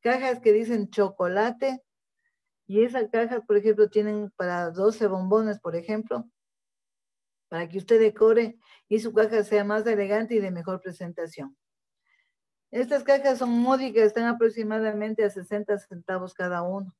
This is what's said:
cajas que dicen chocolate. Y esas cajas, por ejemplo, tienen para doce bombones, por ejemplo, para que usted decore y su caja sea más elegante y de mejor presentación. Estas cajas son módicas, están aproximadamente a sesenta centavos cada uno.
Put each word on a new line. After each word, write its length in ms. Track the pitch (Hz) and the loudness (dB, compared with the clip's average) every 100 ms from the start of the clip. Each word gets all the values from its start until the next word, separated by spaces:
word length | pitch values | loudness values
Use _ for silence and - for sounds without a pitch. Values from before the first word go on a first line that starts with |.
cajas 400 | 233 254 262 240 | 0 0 0 0
que 120 | 240 | 4
dicen 380 | 214 233 233 202 | 4 4 -2 -2
chocolate. 920 | - 196 190 180 190 226 233 269 262 _ _ _ _ _ _ _ _ _ | 0 -2 0 -2 0 -2 0 -4 -4 _ _ _ _ _ _ _ _ _
Y 140 | 196 | 0
esas 240 | 240 254 220 | 2 0 -2
cajas, 320 | 226 226 240 - | -2 -2 -4 0
por 100 | 208 | 2
ejemplo, 320 | 214 214 208 | 2 4 4
tienen 420 | 214 208 208 208 _ | 2 -2 -4 -8 _
para 340 | 180 175 175 | -4 -4 -4
doce 360 | 175 202 220 214 | 0 0 2 -2
bombones, 520 | 190 185 214 220 208 | -2 0 2 0 -4
por 160 | 175 | -6
ejemplo, 540 | 165 - 214 220 240 233 _ _ _ _ _ _ _ _ _ _ _ _ | -8 -6 -6 -4 -8 -8 _ _ _ _ _ _ _ _ _ _ _ _
para 180 | 165 170 | -10 -8
que 120 | 185 | -10
usted 200 | 190 226 | 2 4
decore 600 | 220 214 220 226 226 - _ _ _ | 4 6 4 6 2 -6 _ _ _
y 100 | 214 | -2
su 140 | 220 | 0
caja 280 | 214 214 226 | 2 2 2
sea 220 | 208 208 | 2 0
más 220 | 202 214 214 | 0 -2 0
elegante 480 | 214 196 208 226 | -2 0 -2 0
y 40 | 226 | -2
de 120 | 196 | -2
mejor 280 | 175 165 185 | -6 -6 -8
presentación. 760 | 190 160 175 175 165 - 139 139 _ _ _ _ _ _ _ _ _ _ _ | -10 -12 -12 -10 -12 -10 -16 _ _ _ _ _ _ _ _ _ _ _ _
Estas 340 | 226 240 285 | -6 -2 -2
cajas 340 | - 277 277 247 | 2 2 4 0
son 100 | 247 | 0
módicas, 560 | 233 247 269 262 214 | 2 2 2 2 4
están 220 | 214 214 233 | 4 4 -2
aproximadamente 1000 | 233 226 226 214 220 220 208 214 220 | 2 0 0 -4 -2 -2 -4 -6 0
a 60 | 208 | -2
sesenta 480 | 196 180 208 208 202 | -2 -8 -6 -2 -4
centavos 560 | - 175 170 185 180 | -6 -18 -8 -6 -8
cada 260 | - 180 175 | -8 -6 -4
uno. 340 | 175 190 190 _ | -6 -6 -10 _